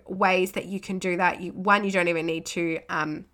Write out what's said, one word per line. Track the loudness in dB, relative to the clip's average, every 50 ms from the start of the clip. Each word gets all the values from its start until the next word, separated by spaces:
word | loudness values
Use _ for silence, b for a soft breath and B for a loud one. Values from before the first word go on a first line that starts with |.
| -6
ways | -10 -2 2 2 4 4 4 2 0 -2
that | -6 -6
you | -6 -6 -8
can | -6 -6 -6 -4
do | -2 -2 0
that. | 2 2 2 0 -2
You, | -6 -8 -8
one, | -2 2 4 4 4 4
you | 2
don't | 2 2 2
even | 2 2 0 0
need | -2 -2 -4 -6
to, | -6 -4 -2 -2 -2 -2 -4 -6 -4
um, | -4 -2 -2 -2 -4 -8 -10 -14